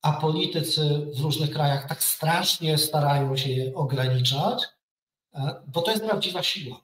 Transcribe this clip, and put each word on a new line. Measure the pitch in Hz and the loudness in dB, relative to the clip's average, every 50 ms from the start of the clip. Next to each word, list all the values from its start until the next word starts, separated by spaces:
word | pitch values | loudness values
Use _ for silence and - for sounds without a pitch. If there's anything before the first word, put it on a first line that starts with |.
| - | 2
a | 151 147 | 0 0
politycy | - - 156 156 - - - - 165 147 - - 156 151 147 147 147 147 - 123 | 2 0 0 0 0 -2 -2 -2 -2 -2 0 0 0 2 2 2 0 -2 -4 -4
w | 127 | -2
różnych | 143 156 139 - 160 143 | -2 -2 0 0 0 -2
krajach | - 151 151 143 139 135 - - | 0 2 2 2 2 0 -2 -6
tak | - - - | -4 -2 0
strasznie | - - - - 160 170 175 190 190 - - 165 156 156 147 | -2 -2 0 0 0 2 2 2 0 0 0 0 0 2 2
starają | - - - 151 143 143 143 143 135 135 135 131 | 2 2 2 2 2 4 4 2 2 0 0 0
się | - 135 | 0 0
je | 127 127 131 131 131 | 0 0 -2 -2 -2
ograniczać, | 151 151 127 131 131 131 127 131 127 123 - 131 139 165 208 247 247 - - _ _ _ _ _ _ _ _ _ _ _ _ _ | -2 -2 0 0 0 2 2 2 4 4 2 2 2 0 0 0 0 -4 -6 _ _ _ _ _ _ _ _ _ _ _ _ _
e, | 156 135 135 - - - - | -6 -4 -4 -4 -6 -12 -6
bo | 131 170 | -4 -2
to | 165 208 | 0 2
jest | 220 214 214 | 0 0 0
prawdziwa | 220 208 196 - 196 180 180 175 | 0 0 0 0 -2 -4 -2 -2
siła. | - - 202 151 123 131 - | -2 -4 -4 -6 -10 -12 -14